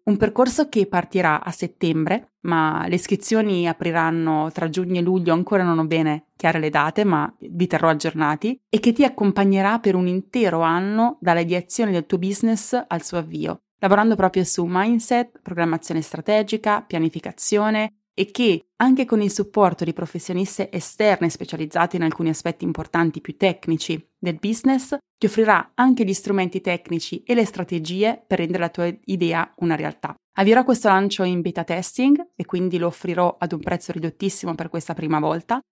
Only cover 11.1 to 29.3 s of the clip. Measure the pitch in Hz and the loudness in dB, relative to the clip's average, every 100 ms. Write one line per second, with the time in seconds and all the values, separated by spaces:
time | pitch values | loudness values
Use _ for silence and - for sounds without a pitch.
11.1 | 302 180 170 170 180 - - 214 175 160 | 0 0 2 2 -2 -4 -2 0 0 0
12.1 | 185 185 196 226 220 - 247 - 165 - | -2 -2 -2 0 0 -2 -4 -4 -8 -4
13.1 | 175 160 156 160 170 _ - 190 208 226 | -6 -6 -8 -8 -8 _ -2 4 6 4
14.1 | 196 185 185 180 - 175 180 214 233 - | 4 2 2 0 -2 0 0 2 0 2
15.1 | 240 240 - - 175 165 165 - 160 151 | 0 -2 -10 -10 -2 -2 -2 -4 -4 -4
16.1 | 160 175 214 208 214 214 208 - 165 160 | -6 0 0 2 -2 0 -2 -2 -2 -2
17.1 | 165 - - - 208 214 214 214 - _ | -2 -12 -8 -2 0 2 0 -2 -8 _
18.1 | - 196 - 233 180 _ - 247 262 247 | -4 -4 0 2 2 _ 2 4 4 2
19.1 | 220 202 208 202 214 185 170 170 - 165 | 0 0 -2 -2 4 2 2 -4 -4 -8
20.1 | 170 - 180 190 - 196 180 - - 214 | -10 -6 -4 -4 -6 -6 -6 -8 2 2
21.1 | 185 170 - - 160 156 170 170 180 160 | 4 0 -4 -10 -8 -4 -2 0 0 -2
22.1 | 160 160 156 170 - 175 156 160 170 165 | 0 -2 -2 -6 -6 -6 -6 -4 0 0
23.1 | - - - 190 170 - 160 - 156 - | -2 -12 0 0 0 -2 -2 -2 -6 -8
24.1 | - 180 160 202 226 269 262 262 277 _ | -8 -6 -4 -4 0 2 0 -2 -8 _
25.1 | - 208 220 214 180 - - 254 240 196 | -2 0 2 4 4 2 2 4 4 2
26.1 | 190 - 196 180 185 185 175 - 165 - | -2 -2 -2 0 -4 -4 -4 -4 -6 -6
27.1 | - - 240 214 - 175 170 156 185 214 | -10 -2 0 0 -2 -6 -6 -4 0 0
28.1 | 226 - 190 165 180 170 175 175 180 - | -2 -4 -2 -2 -2 -4 -2 -4 -4 -6
29.1 | 185 170 | -2 0